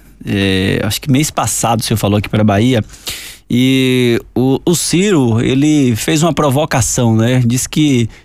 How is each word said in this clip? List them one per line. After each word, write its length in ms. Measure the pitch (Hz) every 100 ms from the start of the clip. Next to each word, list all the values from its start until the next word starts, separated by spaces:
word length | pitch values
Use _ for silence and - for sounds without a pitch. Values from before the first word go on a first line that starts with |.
| - - -
É, 540 | 104 98 95 98 92
acho 160 | 107 -
que 100 | 147
mês 200 | 127 156
passado 500 | - 120 - 113 -
o 20 |
senhor 140 | - 113
falou 220 | 101 104
aqui 100 | -
pra 160 | 107
Bahia. 400 | 107 101 123 120 - - - - - - -
E 640 | 123 127 131 131 127 120 117 -
o, 240 | 117 131 135
o 100 | -
Ciro, 640 | 175 - 165 208 165 120 113
ele 520 | 127 131 151 151 127
fez 280 | 107 - 160
uma 100 | 165
provocação, 840 | 151 147 135 156 139 - - 117
né? 280 | 110 113 127
Disse 240 | 117 123 -
que 400 | - 151 123 110 -